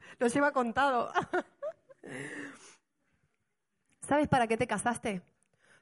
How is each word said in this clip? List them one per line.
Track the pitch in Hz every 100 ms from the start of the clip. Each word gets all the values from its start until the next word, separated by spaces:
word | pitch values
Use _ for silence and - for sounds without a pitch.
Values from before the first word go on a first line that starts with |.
| - -
lo | 247
lleva | 285 285
contado. | 277 240 262 285 247 - 370 - 359 - _ 605 - - -
<laughs> | - 131 285 294 - - - - _ _ _ _ _ _ _ _ _ _ _ _
¿Sabes | - 285 294
para | 269 226
qué | 226
te | 247
casaste? | 202 240 233 226 190 - _ _ _ _ _